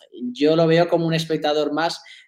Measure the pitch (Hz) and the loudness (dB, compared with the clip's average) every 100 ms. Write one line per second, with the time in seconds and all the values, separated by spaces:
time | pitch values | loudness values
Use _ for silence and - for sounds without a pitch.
0 | - - 123 123 147 160 165 165 170 170 | -20 -12 -10 0 2 4 4 4 2 0
1 | 165 160 160 156 151 151 147 147 170 - | 0 -2 -2 -4 -2 -2 -2 -2 -4 -6
2 | - - | -14 -20